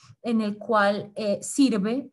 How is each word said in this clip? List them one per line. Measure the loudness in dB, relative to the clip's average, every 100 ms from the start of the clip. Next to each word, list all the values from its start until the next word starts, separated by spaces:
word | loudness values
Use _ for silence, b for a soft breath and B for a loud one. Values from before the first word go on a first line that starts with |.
| b b
en | -2 0
el | 0 -4
cual, | 0 2 4 2 -4 -6
eh, | -4 -4
sirve | -4 2 2 4 0 -2 -6